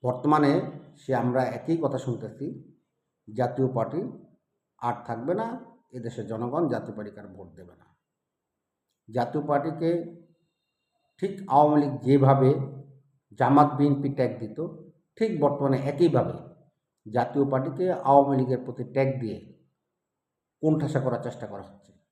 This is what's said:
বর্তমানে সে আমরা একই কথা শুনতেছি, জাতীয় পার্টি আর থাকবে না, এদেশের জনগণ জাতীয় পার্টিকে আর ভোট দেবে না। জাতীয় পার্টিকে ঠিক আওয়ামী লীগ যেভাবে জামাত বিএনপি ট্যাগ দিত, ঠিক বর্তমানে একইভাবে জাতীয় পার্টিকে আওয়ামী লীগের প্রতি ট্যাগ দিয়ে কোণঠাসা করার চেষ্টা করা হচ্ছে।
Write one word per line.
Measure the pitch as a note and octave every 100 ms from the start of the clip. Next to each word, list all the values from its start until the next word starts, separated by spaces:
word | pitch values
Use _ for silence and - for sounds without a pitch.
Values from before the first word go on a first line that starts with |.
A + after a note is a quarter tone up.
বর্তমানে | B2+ B2 D3 D3+ C#3+ D#3+ - - - -
সে | - B2+
আমরা | A#2+ B2 B2+ A#2
একই | - E3
কথা | C#3+ C3
শুনতেছি, | C3 A2+ G#2+ - E3 - - _ _ _ _ _ -
জাতীয় | G#2+ B2 - C3 A#2
পার্টি | A2+ D#3+ A3+ - - _ _ _ _ _ A#2+
আর | B2 -
থাকবে | A2+ C3
না, | F#3+ A3+ B3 - _ _
এদেশের | B2+ A#2 A#2+ G#2
জনগণ | A2 A#2+ D3 D#3+
জাতীয় | A#2 A2+ G#2+
পার্টিকে | G#2 G2
আর | G2
ভোট | F#2+ F2+ D#2+
দেবে | F2 -
না। | _ _ _ _ _ _ _ _ _ _ _ _ _
জাতীয় | A2+ A#2+ D3+ C#3+
পার্টিকে | C#3+ D#3+ D#3 E3 E3+ - - - _ _ _ _ _ _ _ _ _
ঠিক | F#3+ G3 -
আওয়ামী | C3+ D3+ D3+
লীগ | C#3 B2+ B2
যেভাবে | C#3 C3+ C3+ C3 D3 - - - - _ _ _ G#2
জামাত | B2+ C#3+ D3 C#3
বিএনপি | C#3+ C#3 C#3 -
ট্যাগ | A#2+ -
দিত, | A2 - E3 - - _ _ _
ঠিক | A3 E3+
বর্তমানে | C#3+ C#3 C#3 C3+
একইভাবে | C3+ - E3+ C3 G#2+ - - - _ _ _ _ G#2+
জাতীয় | A#2 A#2+ C#3+ C#3
পার্টিকে | C3 C3+ C3+ F#3
আওয়ামী | F3 - C#3 C#3 C3+
লীগের | C3 B2+ -
প্রতি | B2+
ট্যাগ | B2 C#3 C3+ C3
দিয়ে | A2+ F2 - - _ _ _ _ _ _ _ _ _ _
কোণঠাসা | D#3 D#3 C#3+ C3+
করার | B2+ A#2
চেষ্টা | A#2 - G#2
করা | G2 F#2+
হচ্ছে। | - _ _ _